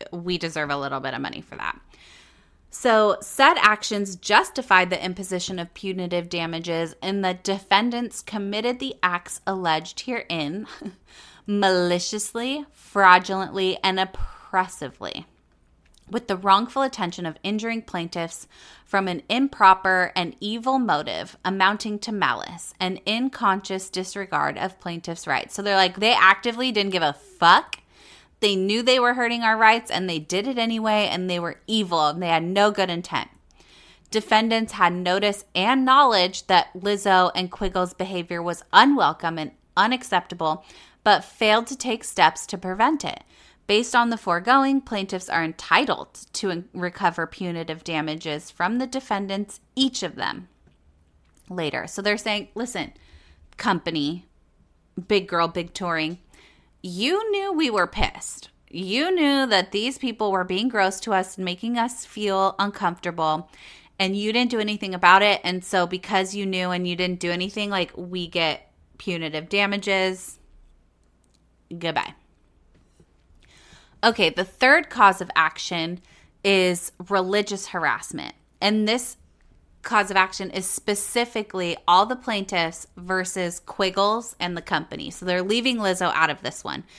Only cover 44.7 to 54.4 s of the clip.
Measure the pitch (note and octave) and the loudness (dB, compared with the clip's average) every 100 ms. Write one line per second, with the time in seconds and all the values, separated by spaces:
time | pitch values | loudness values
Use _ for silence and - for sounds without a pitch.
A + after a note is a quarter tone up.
44.7 | C#4 - G#3+ F#3+ F#3 - E3+ D#3+ D#3+ - | 0 -2 -6 -4 -6 -2 -2 -2 -6 2
45.7 | F3+ C4+ F3 - - - - G3 F3 F3+ | 4 4 -2 -4 -18 -14 -6 -4 -4 -8
46.7 | F3 F3+ - F#3 E3+ E3 - F3+ E3+ E3 | -8 -8 -2 -2 -2 -8 -6 -8 -6 -8
47.7 | D#3+ - D#3+ D#3 D#3 D#3+ D3+ - - F3+ | -10 -6 -4 -4 -6 -6 -8 -10 -6 -2
48.7 | A#3+ B3+ C4 C4 G3+ G3 G3 G3+ - _ | -2 -4 -6 -4 -6 -4 -6 -6 -10 _
49.7 | - C4+ B3+ F3+ - - - F3+ _ _ | -2 -2 0 -8 -6 -6 -6 -14 _ _
50.7 | _ _ _ _ _ _ _ _ F3+ D#3 | _ _ _ _ _ _ _ _ -6 -6
51.7 | C3+ F2 - G3+ G#3 A3 G#3 - G#3+ B3 | -6 -8 -6 -2 -2 -2 -6 -6 -10 -8
52.7 | F#3 D3+ - - - _ _ _ - - | -6 -10 -12 -20 -20 _ _ _ -6 -2
53.7 | F3 E3 D#3+ C#3+ F3 - _ | -2 -2 -2 -4 -6 -12 _